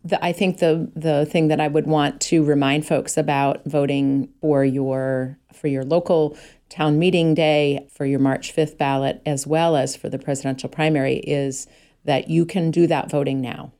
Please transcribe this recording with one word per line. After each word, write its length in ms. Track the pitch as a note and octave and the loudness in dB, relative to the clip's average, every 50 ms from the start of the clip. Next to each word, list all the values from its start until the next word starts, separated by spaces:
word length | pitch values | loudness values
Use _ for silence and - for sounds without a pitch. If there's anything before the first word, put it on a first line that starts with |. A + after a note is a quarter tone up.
the, 200 | - E3+ F3+ - - | -2 -2 -2 -2 0
I 80 | F3 | -4
think 260 | E3+ - G3+ F#3 F3 - | -2 0 0 -2 0 2
the, 320 | F3+ E3 D#3+ E3 D#3 - - | 2 2 2 2 -2 -6 -8
the 300 | D#3+ D#3 D#3+ D3+ C#3+ D3+ | -4 -2 0 2 2 0
thing 220 | D3+ - F3 D#3+ D3+ | 0 2 2 2 2
that 120 | D#3 D3+ | 2 2
I 80 | D#3 D3+ | 0 0
would 180 | D3 D#3 D3 | 0 0 0
want 320 | D3+ D#3 D3+ C#3+ C#3+ - - | 2 2 2 2 0 -2 -6
to 200 | - - E3+ E3 | -4 0 2 2
remind 440 | D3+ D3 D3 C#3+ C#3+ C#3 C#3 D3+ D3 | 4 4 2 2 2 2 2 0 0
folks 320 | - D#3+ C#3 - - - D#3 | 0 -2 -2 -2 -2 -2 -2
about 440 | D#3 D3+ D3 C#3 C#3 C#3 - - - | 0 0 0 2 2 0 0 -2 -6
voting 640 | D3+ C#3+ D3 C#3+ C#3 C#3+ C#3 C#3 C#3 C#3 C#3 C3 - - _ | -2 0 0 0 0 0 0 0 0 0 0 -2 -4 -8 _
for 240 | - D#3 D3 C#3 C#3 | 0 2 2 2 2
your, 720 | C3+ B2+ C#3 C3+ C3+ C3 C3 C3 C3+ C3+ C3 C3 C3 C#3 _ _ _ | 2 0 0 -2 -2 -2 -2 -2 -2 -2 -2 -4 -6 -8 _ _ _
for 140 | - - - | -20 -6 -4
your 180 | D3+ C#3 C3+ C3 | -4 -4 -2 -2
local 520 | C3+ E3 F3 F3 - F3+ D#3+ D3+ D3 D3 - - - - _ _ _ | 0 0 0 2 2 2 2 2 0 -2 -10 -20 -20 -20 _ _ _
town 280 | - - D#3 D3+ D3 D3+ | -6 -2 0 2 2 4
meeting 360 | E3 F#3 F#3 F3 E3 E3 D#3 | 4 2 2 2 2 2 2
day, 520 | D3 D#3+ D3+ D3+ D3+ D3 C#3+ C#3 C#3 - _ | 2 2 2 4 2 2 2 0 -4 -6 _
for 140 | - - D3 | -10 -6 -2
your 140 | C#3 C#3 C3+ | -2 0 2
March 320 | C#3 C#3 C3+ C#3 - - | 2 2 0 -2 -6 -4
fifth 260 | - E3 D#3 D3+ - - | -2 -2 -2 -2 -2 -4
ballot, 420 | D3+ C#3 C#3 C3+ C#3 C3+ - - - | -2 0 0 0 -2 -2 -4 -4 -4
as 200 | D#3 D3 C3 - | -4 -4 -4 -2
well 300 | C#3+ D#3 D#3+ E3 E3+ D#3+ | -2 0 2 2 2 2
as 200 | C#3 C3 C3+ - | 2 0 -2 -6
for 120 | - - - | -8 -10 -8
the 100 | - C#3+ | -8 -6
presidential 520 | - - C#3 C3+ - C3+ C3 C3 - - | -6 -6 -6 -4 -4 -6 -6 -6 -8 -10
primary, 460 | - - D#3 D#3+ D#3 C#3 C3+ C3+ C3+ | -4 -2 0 0 2 0 0 0 -2
is 500 | - - - D3 C#3+ C#3 C#3 C3 - - _ _ _ _ _ _ _ _ | -4 -4 -4 -4 -2 -2 -4 -6 -8 -12 _ _ _ _ _ _ _ _
that 240 | - C#3 C3 - - | -2 -2 -2 0 0
you 160 | D#3+ E3+ E3+ | 0 0 0
can 240 | E3 - G3 E3 D#3+ | 0 -2 -2 -2 0
do 160 | D#3 E3+ E3+ | 2 2 4
that 240 | E3 E3 C#3 - - | 4 2 -2 -2 -2
voting 320 | - D3 C#3+ C#3+ C3+ C3+ | -2 -2 -2 -2 -2 -4
now. 300 | B2+ A#2+ - - - - _ | -4 -6 -8 -12 -14 -18 _